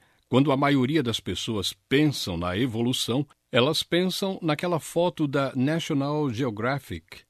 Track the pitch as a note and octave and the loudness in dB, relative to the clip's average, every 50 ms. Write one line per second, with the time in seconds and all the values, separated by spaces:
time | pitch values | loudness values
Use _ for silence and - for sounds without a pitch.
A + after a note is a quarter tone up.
0 | _ _ _ _ _ - A#2+ B2+ C#3 D#3 - C3+ C#3+ C#3 C#3+ C3+ B2 B2 D#3 D#3+ | _ _ _ _ _ 2 4 4 4 4 4 2 2 2 4 4 2 2 2 0
1 | C3 A#2+ G#2+ - - - F#2 - - - A2+ G2+ F2+ - - _ _ - C3+ C#3+ | 0 0 -2 -4 -4 -6 -6 -6 -4 -4 -4 -2 -2 -4 -6 _ _ 0 2 4
2 | D#3 D3+ C3 - - - F2 E2 F2 F2+ F2+ G2+ C3 C3 G#2+ A2+ A#2 B2 B2+ - | 4 4 2 0 -4 -4 -4 -4 -2 -2 -2 0 -2 -2 0 -2 0 0 0 -2
3 | - - A#2 C#3 C#3+ - - _ _ _ - A#2 A#2+ D3 E3 - - - E3 E3+ | -2 -2 0 -2 -2 -4 -6 _ _ _ 2 4 4 4 2 0 -2 0 0 0
4 | F#3 F#3 F3 - G3 F#3+ F#3+ - F3+ D#3+ D3+ D3 - F3+ F3 D3 - - - E3+ | 0 0 -2 -2 -4 -4 -4 -2 0 -2 0 0 0 -2 -2 -2 -4 -2 -2 0
5 | F3 F3+ - - D#3 C#3+ C3 C#3+ C3+ C3 - C3 B2+ C#3+ D#3+ E3 - - D#3+ C#3 | 0 0 0 0 -2 0 0 0 0 0 0 0 0 2 0 -2 -2 -2 -2 -2
6 | C#3 C#3+ D3+ D3+ D3+ C3+ A2 A2 C#3+ B2 G#2 A2 A2 B2 C#3 C#3 - - F2+ E2 | 0 0 0 0 -2 -2 -2 -2 -2 -4 -2 -2 -2 -2 -2 -2 -4 -8 -10 -12
7 | - - - - - _ | -12 -14 -20 -20 -20 _